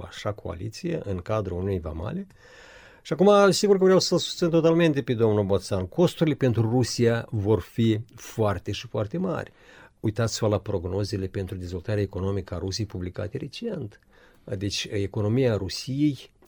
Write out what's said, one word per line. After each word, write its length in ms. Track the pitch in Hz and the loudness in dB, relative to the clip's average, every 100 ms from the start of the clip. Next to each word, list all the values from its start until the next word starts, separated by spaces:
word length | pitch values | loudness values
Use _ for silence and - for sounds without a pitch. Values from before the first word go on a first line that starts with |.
| 87 | -12
așa 240 | - 107 | -8 -8
coaliție 720 | 104 90 85 107 - 170 160 | -6 -8 -8 -10 -8 -6 -6
în 140 | 101 92 | -4 -6
cadrul 400 | - 110 92 87 | -2 -2 -2 -4
Uniunii 220 | 98 95 | -2 -4
Vamale. 480 | 80 80 90 175 196 _ - - - - - - | -4 -8 -8 -8 -10 _ -20 -20 -20 -20 -20 -20
Și 120 | - | -6
acum, 380 | 151 196 202 202 | 4 6 8 6
sigur 260 | - 202 190 | 4 4 6
că 60 | |
vreau 160 | 190 185 | 6 6
să-l 180 | - 175 | 4 0
susțin 320 | - - 175 | -2 -2 2
totalmente 520 | 165 165 170 165 135 | 4 4 6 4 2
pe 120 | 127 | 0
domnul 300 | 113 113 104 | 2 4 4
Boțan. 420 | 98 95 - 95 92 | 2 0 0 -4 -2
Costurile 500 | - 175 - 156 135 | 2 2 2 0 2
pentru 340 | 131 110 110 | 2 2 2
Rusia 580 | 127 120 - 117 117 - | 2 2 2 2 2 -2
vor 300 | 110 101 104 | -2 2 2
fi 400 | - - 113 107 - - | 0 0 2 2 -4 -16
foarte 560 | - - 107 95 - | -8 -2 0 0 -6
și 160 | 101 - | -8 -6
foarte 300 | 110 104 170 | -6 -4 -4
mari. 340 | 185 156 - - - - - _ | -4 -4 -8 -16 -20 -20 -20 _
Uitați-vă 480 | 113 110 113 - 107 | -4 0 -2 0 0
la 120 | 101 | 0
prognozele 680 | - 98 90 95 101 101 92 | -2 -4 -4 -4 -4 -4 -6
pentru 280 | 101 92 95 | -6 -8 -8
dezvoltarea 460 | 87 90 98 104 | -8 -8 -4 -2
economică 520 | 98 92 95 101 87 | -2 -2 -2 -4 -6
a 40 | 90 | -6
Rusiei 300 | 92 92 104 | -6 -4 -6
publicate 500 | 90 90 - 98 131 | -6 -8 -8 -8 -8
recent. 640 | 143 - 226 180 107 - _ _ _ _ - 101 | -10 -8 -8 -8 -10 -14 _ _ _ _ -10 -6
Deci, 300 | 98 - - | -4 -4 -4
economia 640 | 107 98 110 104 123 127 101 | -4 -4 -2 0 2 2 0
Rusiei 720 | 95 - - 139 151 127 - _ | -2 -8 -6 0 0 0 -10 _